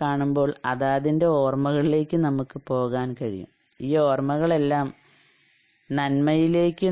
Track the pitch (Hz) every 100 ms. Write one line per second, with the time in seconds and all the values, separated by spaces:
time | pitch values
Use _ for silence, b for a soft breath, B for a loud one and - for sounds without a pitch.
0 | 147 143 143 139 143 143 123 127 135 139
1 | 147 156 170 151 135 135 143 147 151 151
2 | 151 170 160 135 135 143 - 127 123 127
3 | 127 123 120 95 90 _ _ - 131 151
4 | 147 135 139 143 165 165 143 147 135 -
5 | b b b b b b b _ - 139
6 | 143 139 147 156 165 170 175 165 190